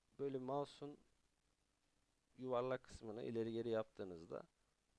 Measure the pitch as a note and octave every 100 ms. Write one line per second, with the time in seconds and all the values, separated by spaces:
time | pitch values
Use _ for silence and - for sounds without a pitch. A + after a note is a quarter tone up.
0 | _ - C#3 C3 B2+ C#3+ C#3+ - D3 D3
1 | - _ _ _ _ _ _ _ _ _
2 | _ _ _ - B2+ B2 B2+ B2+ - -
3 | A2+ G#2+ C3 A2+ A2+ A2+ A#2 A2 A2 -
4 | G2 F2 E2+ C#2 - _ _ _ _